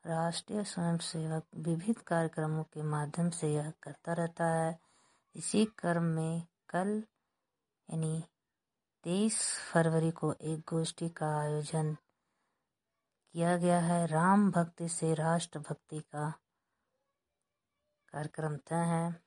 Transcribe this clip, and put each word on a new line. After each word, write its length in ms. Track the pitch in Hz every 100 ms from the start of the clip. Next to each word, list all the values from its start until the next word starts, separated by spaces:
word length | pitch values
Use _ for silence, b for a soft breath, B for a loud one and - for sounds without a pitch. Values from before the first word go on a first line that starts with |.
| 170
राष्ट्रीय 580 | 165 165 170 - 208
स्वयंसेवक 800 | 202 - 170 170 - 160 160 160 - -
विविध 440 | 160 165 190 226
कार्यक्रमों 640 | - 170 160 160 156 156
के 200 | 156 156
माध्यम 460 | 151 151 147 151 170
से 240 | 165 156
यह 200 | 147 151 -
करता 300 | - - -
रहता 320 | 170 170 170 170
है। 340 | 165 165 165 b b b b b -
इसी 300 | - 208 214
क्रम 380 | - 175 170
में 400 | 170 160 160 165 170 _ _
कल 340 | 175 190 214 220 _ _ _ _ _ _ _ -
यानी 340 | 160 160 160 160 _ _ _ _ _ _ _
तेईस 560 | - 185 220 - - - -
फरवरी 380 | 170 165 160 160
को 220 | 160 156
एक 260 | - 156 160
गोष्ठी 500 | 156 165 160 - 165
का 300 | 165 151 151
आयोजन 580 | 151 151 151 160 156 151 _ _ _ _ _ _ _ _ _ _ _ _ _
किया 240 | 170 170 175
गया 220 | 175 175
है। 280 | 170 175 170
राम 440 | 156 175 202 202
भक्ति 380 | 175 170 - 170
से 240 | - 160
राष्ट्र 460 | 156 160 170 165 156
भक्ति 400 | 147 156 _ 156
का 340 | - 147 151 156 _ _ _ _ _ _ _ _ _ _ _ _ _ _ _ _ _
कार्यक्रम 440 | 151 151 - 156 147
तय 180 | - 165
है। 460 | 170 165 170 165